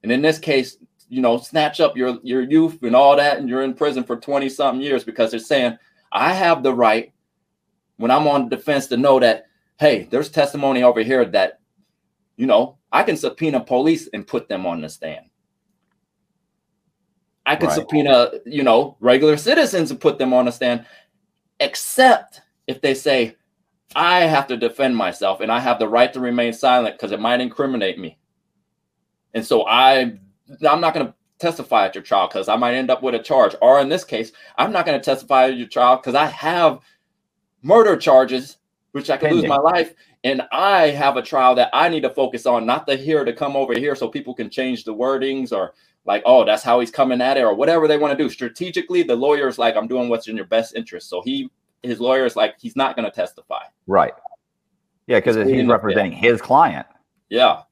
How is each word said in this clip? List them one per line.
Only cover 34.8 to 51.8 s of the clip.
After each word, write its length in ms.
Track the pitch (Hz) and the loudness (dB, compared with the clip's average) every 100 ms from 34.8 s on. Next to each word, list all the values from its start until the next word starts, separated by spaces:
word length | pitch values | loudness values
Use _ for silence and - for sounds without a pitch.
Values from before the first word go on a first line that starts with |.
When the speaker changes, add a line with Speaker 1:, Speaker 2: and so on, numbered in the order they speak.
| 165 | -2
Speaker 1:
gonna 120 | 143 | -2
testify 440 | 147 135 - 135 131 | -2 -4 2 4 4
at 100 | 127 | 0
your 120 | 117 | -6
trial 300 | - 123 127 | 2 4 4
'cause 160 | - | 2
I 120 | 127 156 | 0 0
have 540 | - 151 175 165 123 _ _ _ _ _ _ _ _ | -4 -4 2 0 0 _ _ _ _ _ _ _ _
murder 340 | 131 214 214 175 | 2 4 6 2
charges, 600 | - 135 127 127 131 - _ _ _ | 6 6 4 -2 -8 -20 _ _ _
which 160 | 143 139 | -12 -6
I 60 | 139 | -2
could 120 | 156 | 0
lose 120 | 170 | 0
Speaker 2:
Pending. 80 | 147 | 2
Speaker 1:
my 200 | 139 151 | 2 2
life. 240 | 175 165 _ _ _ | 0 -2 _ _ _
And 180 | 127 135 - | -4 -4 -4
I 380 | 131 190 196 156 | -2 2 4 2
have 280 | 143 139 131 | 2 0 -2
a 60 | |
trial 320 | 117 139 127 127 | -4 2 4 4
that 140 | 123 | 2
I 160 | 127 170 | 2 0
need 140 | 160 | 0
to 80 | - | -4
focus 360 | - 131 123 131 | -2 -2 -2 -2
on, 200 | 120 113 | 0 0
not 200 | 135 156 | -2 -2
to 80 | 135 | -4
here 280 | 139 156 | 0 0
to 80 | 123 | 0
come 220 | 117 143 | -4 -4
over 200 | 139 135 | -2 -2
here 200 | 117 143 | -2 -4
so 140 | 139 117 | -4 -6
people 260 | 143 123 | -8 -12
can 160 | 127 107 | -12 -10
change 320 | - 131 120 | -6 -6 -6
the 100 | 113 | -8
wordings 580 | 107 123 135 135 135 127 104 | -4 -2 -2 -4 -6 -6 -4
or 180 | 90 _ _ _ - | -6 _ _ _ -4
like, 160 | 104 | -2
"Oh, 200 | 117 127 | 4 6
that's 180 | 104 107 | 6 0
how 160 | 120 120 | 2 0
he's 100 | 117 | 0
coming 280 | - 131 123 | -2 -2 0
at 160 | 127 135 | 0 0
it," 60 | |
or 100 | 117 | 0
whatever 340 | 101 143 165 156 | 0 0 2 2
they 100 | 151 | 0
wanna 160 | 147 139 | 0 -2
do. 140 | 139 | -4
Strategically, 720 | - 123 - 180 175 175 180 | -4 -12 -10 -8 -8 -4 -4
the 140 | 151 120 | -2 0
lawyer's 420 | 135 147 135 120 | 0 0 -2 -2
like, 180 | 117 107 | -2 -2
"I'm 120 | 113 | -4
doing 200 | 127 123 | -4 -2
what's 200 | 113 113 | -4 -6
in 80 | 110 | -12
your 80 | 90 | -2
best 280 | 113 113 - | -2 -2 -10
interest." 320 | 113 85 - | -12 -16 -12
So 100 | 90 | -10
he, 280 | 110 135 131 _ _ _ | -8 -8 -10 _ _ _